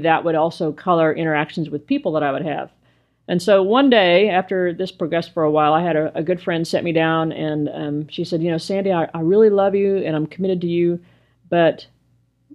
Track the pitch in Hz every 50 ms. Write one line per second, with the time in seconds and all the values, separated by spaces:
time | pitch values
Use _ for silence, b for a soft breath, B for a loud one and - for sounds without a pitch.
0 | 147 165 160 - - 170 160 156 156 170 - - 180 156 147 - - 190 175 165
1 | 160 156 - - 165 160 151 147 156 - - 175 156 139 147 147 - - 277 285
2 | - 180 156 156 147 143 135 139 170 156 143 147 131 - _ _ _ _ _ _
3 | _ _ _ _ _ - - 175 - 220 202 196 190 196 220 262 277 269 240 220
4 | 190 175 175 185 208 214 175 185 185 - 196 185 180 180 170 170 185 185 - -
5 | 185 147 160 165 165 - - 175 156 151 151 151 151 151 156 160 175 170 160 151
6 | 156 151 - 160 156 180 180 175 - 190 170 165 165 - - - - 170 160 160
7 | 160 160 160 160 160 160 - - 156 156 151 151 147 135 - 156 156 147 147 147
8 | 156 147 - - 170 - 175 160 165 175 165 160 - - 196 196 196 196 185 165
9 | 160 - - 165 160 165 196 214 226 214 202 196 196 196 190 196 196 196 196 190
10 | - 165 156 151 156 151 - - 190 190 185 180 175 170 170 175 170 175 175 175
11 | b b b b b b b b _ _ 175 175 165 156 - - - - _ _
12 | _ _ _ _ _ _ _ _ _ _